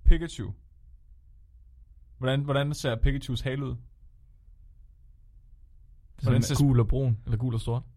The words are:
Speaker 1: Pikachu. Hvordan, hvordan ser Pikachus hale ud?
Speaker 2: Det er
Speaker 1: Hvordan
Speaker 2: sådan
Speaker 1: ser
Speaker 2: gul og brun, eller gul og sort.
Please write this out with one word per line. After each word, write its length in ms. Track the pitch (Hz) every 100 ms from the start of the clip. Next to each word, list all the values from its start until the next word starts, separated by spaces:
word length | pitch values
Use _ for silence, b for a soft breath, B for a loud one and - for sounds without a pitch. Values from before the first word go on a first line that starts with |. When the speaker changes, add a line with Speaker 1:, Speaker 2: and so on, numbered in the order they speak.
Speaker 1:
Pikachu. 480 | - 165 165 - 98 101 - - - - - - - - - - - - - - - -
Hvordan, 220 | 127 135
hvordan 340 | 143 139 143
ser 200 | 147 139 117
Pikachus 440 | 143 135 - 120
hale 240 | 135 135
ud? 60 | 135
Speaker 2:
Det 60 | 120 - - - - - - - - - - - - - - - - - - - - - - - -
er 40 |
Speaker 1:
Hvordan 200 | 123 117
Speaker 2:
sådan 140 | 117 139
Speaker 1:
ser 80 |
Speaker 2:
gul 160 | 143 123
og 80 | 110
brun, 300 | 127 135 110
eller 140 | - 113
gul 160 | 123
og 60 | 113
sort. 220 | 117 117 -